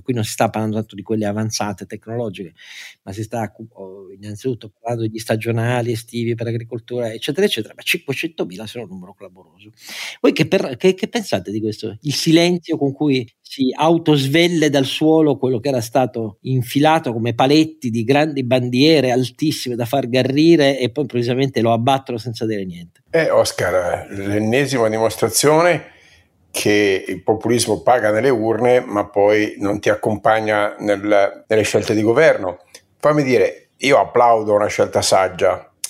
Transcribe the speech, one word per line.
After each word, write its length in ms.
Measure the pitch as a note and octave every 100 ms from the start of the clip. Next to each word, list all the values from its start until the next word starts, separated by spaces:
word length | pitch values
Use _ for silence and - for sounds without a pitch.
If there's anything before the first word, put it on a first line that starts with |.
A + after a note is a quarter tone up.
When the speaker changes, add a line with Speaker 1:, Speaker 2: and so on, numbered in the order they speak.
Speaker 1:
qui 120 | -
non 80 | A#2+
si 80 | G#2+
sta 200 | - A2+
parlando 260 | A2 A2 G#2+
tanto 180 | G#2
di 80 | G2
quelle 240 | F#2 A2 G#2
avanzate 600 | G#2 A2 - G#2 G2 F#2+
tecnologiche, 680 | G#2+ - A#2 A2+ F#2 F2+ _ - - - -
ma 100 | -
si 120 | F#2+
sta 260 | A2 A#2+ G#2+
cu-, 160 | - A2+
oh, 400 | - F#2+ G2 F#2
innanzitutto 580 | G2 G#2 G#2 C3 A#2+ G#2+ _
parlando 240 | A#2 A#2+
degli 140 | A2 A2
stagionali, 720 | A2 A2 A2+ A#2 A2+ B2 A#2+
estivi 460 | A#2 - A#2+ A#2 A2+
per 100 | A#2
agricoltura, 640 | A#2 A#2 B2 - B2 A#2
eccetera, 320 | A2 - C#3+
eccetera, 300 | G3+ - G#2 -
ma 60 |
cinquecentomila 840 | - F3+ - - D#4 - E3+ F3+ A2
sono 180 | B2
un 60 | G2+
numero 220 | F#2 F2+
clamoroso. 580 | G2 G2 F#2 D#2+ F2+ G#2 - - - - -
Voi 120 | C4
che 140 | - D#3
per-, 300 | G3 F#3 B2+
che, 180 | F#3
che 140 | F#3 -
pensate 420 | A#3 G3 G2 F2+
di 100 | G#2+
questo? 360 | G#2+ G#2 A2 G#2
Il 120 | D3
silenzio 640 | C3 - D#3+ E3+ F3 E3 D#3+
con 140 | C#3+
cui 360 | C3+ D3+ C3 A#2 _
si 260 | - - C3 B2
autosvelle 920 | D#3 E3 E3 D3 C3+ D#3 F3 E3+ D3+
dal 160 | C#3 C3
suolo 500 | - D#3 D#3+ D#3 C3+
quello 220 | B2+ B2
che 100 | C#3+
era 140 | C3
stato 560 | A#2 C#3 B2+ A#2 A2+ -
infilato 720 | - C3 A#2+ C#3 D3+ D#3+ D3
come 220 | A#2 A#2
paletti 560 | A#2 C3+ D#3 D#3+ - B2
di 120 | A2+
grandi 420 | A2 C#3 D#3 C3+
bandiere 680 | B2 B2+ B2 B2 D3 D#3+ B2+
altissime 640 | B2 B2+ - D#3 C#3+ B2+
da 100 | A#2
far 240 | A#2 C#3+ B2+
garrire, 720 | B2+ B2+ C3+ E3 E3 C#3 C3+
e 120 | B2
poi 120 | A#2+
improvvisamente 580 | C3 B2 A#2 A#2+ C3+ B2+
lo 120 | A#2
abbattono 440 | A#2 A#2+ C3+ - A#2+
senza 300 | A#2+ A#2 A2
dire 180 | G#2
niente. 380 | F#2+ E2+ E2+ _ _
Speaker 2:
Eh, 180 | E3 D#3+
Oscar, 840 | A2 A2 - F2+ F2+ F2 - -
l'ennesima 800 | G2+ G2 G2+ G#2+ B2 C3+ B2+ A2+
dimostrazione 1000 | A2 A2+ - A2+ - C#3 D#3 F3 D#3 - - _ _ _ _ _
che 540 | - G#2+ G#2 G#2 F#2+ -
il 160 | F#2
populismo 600 | - G#2+ A2+ A#2+ A2 G2+
paga 280 | - B2 G#2+
nelle 200 | G#2+ C3
urne, 500 | A#2+ A2 A2 B2 B2
ma 260 | B2 G#2 G2+
poi 500 | G2+ G#2 G#2+ G#2+ -
non 220 | G2 G#2
ti 100 | A#2
accompagna 840 | G#2 A#2 G#2 A2+ A2 G#2+ G#2+ G#2 -
nel, 640 | G#2 G2+ G#2 G2+ G2 - -
nelle 160 | A2
scelte 320 | G2+ A2 G2+
di 80 | G#2+
governo. 580 | A2 A#2 D#3 A2+ F#2+ F2 _ - _ _
Fammi 240 | D3 D3+
dire, 460 | C3 A#2 F2 - _ _
io 200 | B2+ C3
applaudo 560 | F#2+ A#2+ A#2+ A2+ G#2+
una 120 | G#2 G#2
scelta 360 | - G2+ G#2
saggia, 680 | - G2 F#2 F2 F#2+ F2+ - _ -